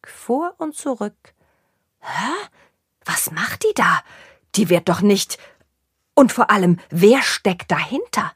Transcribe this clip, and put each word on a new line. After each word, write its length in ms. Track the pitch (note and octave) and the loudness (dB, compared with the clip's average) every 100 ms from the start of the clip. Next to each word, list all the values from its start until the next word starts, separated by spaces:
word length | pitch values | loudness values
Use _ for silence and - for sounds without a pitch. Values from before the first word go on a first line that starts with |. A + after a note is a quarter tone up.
| - | -20
vor 480 | - - B3+ F4 F4+ | -20 -4 -4 -4 -8
und 180 | D#4 - | -12 -8
zurück. 580 | D4 B3 G#3 _ _ _ _ _ _ _ _ _ | -8 -6 -8 _ _ _ _ _ _ _ _ _
Hä? 320 | - - A3+ G#4 G#4 _ _ _ _ _ - | -10 -8 -6 -8 -12 _ _ _ _ _ -10
Was 260 | - - | -6 -6
macht 320 | D#3+ - - | -6 -8 -4
die 100 | A4 | -4
da? 300 | - - - - - - _ _ - | 0 0 -2 -4 -20 -20 _ _ -2
Die 120 | F3+ | 2
wird 220 | F3 F3 | 2 0
doch 100 | E3 | 0
nicht. 380 | G3+ G3 - - - _ _ _ _ _ _ | 2 2 -2 -12 -18 _ _ _ _ _ _
Und 200 | - C4 | 4 4
vor 180 | - - | 4 2
allem, 260 | G#3 F3+ E3+ - | 4 2 0 -2
wer 320 | E3+ G3+ C4+ | 4 4 4
steckt 500 | - - G3+ F3+ - | 0 -2 -4 -4 -4
dahinter? 640 | - D#3+ C4 A#4+ - - | -4 -4 -8 -6 -6 -6